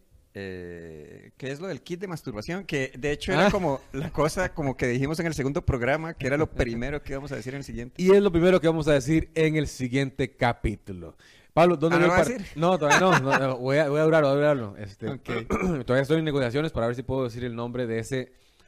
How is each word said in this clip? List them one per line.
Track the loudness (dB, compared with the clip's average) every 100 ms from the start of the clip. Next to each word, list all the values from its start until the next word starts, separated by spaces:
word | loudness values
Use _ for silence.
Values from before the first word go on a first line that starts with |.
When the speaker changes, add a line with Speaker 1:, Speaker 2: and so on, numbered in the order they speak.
| _ _ _
Speaker 1:
eh, | -12 -12 -10 -12 -14 -16 -16 -18 -20 -20 -12
¿qué | -10
es | -10
lo | -10
del | -10
kit | -10 -10
de | -10
masturbación? | -10 -10 -10 -6 -8
Que | -4 -4 -4 -4
de | -4
hecho | -4 0
era | 2 2
Speaker 2:
Ah. |
Speaker 1:
como | 2 0 -4 -6
la | -8 -6
cosa | -2 0 0 -4
como | -4 -4 -2
que | -2
dijimos | 0 -2 -2
en | -4
el |
segundo | -2 -2 -2 -2
programa, | -2 0 -2 -4
que | -6 -2
era | 0
lo | -2
Speaker 2:
<laughs> | -2 -4 -4
Speaker 1:
primero | -6 -8
que | -8
íbamos | -10 -8
a | -10
decir | -10
en | -12
el |
siguiente. | -10 -12 -10 0
Speaker 2:
Y | 6
es | 8
lo | 6
primero | 4 6 6
que | 4
vamos | 2 4
a |
decir | 2 4 0 0
en | 0 2 2
el | -2
siguiente | -4 -2 0 -2 -2 -4 0
capítulo. | -2 0 -4 -6 -10 -14 -14 -18 -20 -20 _
Pablo, | 4 4 4
¿dónde | 2
Speaker 1:
Ah, | 4
Speaker 2:
vio | 4
Speaker 1:
¿no |
Speaker 2:
el | 4
Speaker 1:
va |
a | 2
Speaker 2:
par-? | -2
Speaker 1:
decir? | -8 -2
Speaker 2:
No, | 2 2
todavía | 4 4
no, | 4 4
no, | 2 0
no, | 0 -2
voy | 0 2
a, | 2
voy | 2
a |
durarlo, | 4 4 4
voy |
a | 4 2
durarlo. | 2 -2 -10
Este, | -14 -10 -8
Speaker 1:
Ok. | -8 -6 -6 -2
Speaker 2:
<clears throat> | -2 -2 -2 0
todavía | 0
estoy | 2 0
en |
negociaciones | 0 0 0 -2 -2
para | -2 -4
ver | -4
si |
puedo | -4 -4
decir | -4 -6
el | -8
nombre | -6 -6 -4 -4
de | -4
ese | -4 -6 -6 _ _ _